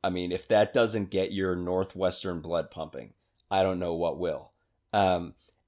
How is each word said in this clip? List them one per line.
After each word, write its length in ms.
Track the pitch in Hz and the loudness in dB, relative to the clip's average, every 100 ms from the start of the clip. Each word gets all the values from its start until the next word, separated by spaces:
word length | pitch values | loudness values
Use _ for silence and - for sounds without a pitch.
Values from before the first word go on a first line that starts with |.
I 60 | 95 | -4
mean, 240 | 92 90 | -2 -2
if 160 | 92 - | -4 2
that 240 | 107 107 | 4 4
doesn't 380 | 127 117 107 95 | 4 2 0 -2
get 220 | 95 95 | 0 0
your 220 | 98 95 | 0 -2
Northwestern 840 | 90 87 90 95 92 92 90 98 85 | -2 0 -2 -2 -2 -2 -2 -4 -6
blood 300 | 80 85 76 | -2 -2 -2
pumping, 420 | - 76 67 57 _ _ _ - | -8 -10 -12 -16 _ _ _ -2
I 120 | 95 | 2
don't 160 | 95 92 | 2 0
know 140 | 87 | -2
what 260 | 85 85 76 | 0 -2 -2
will. 340 | 87 73 - _ _ _ _ | -4 -4 -10 _ _ _ _
Um, 420 | 104 98 90 85 - _ _ | 2 2 2 -2 -12 _ _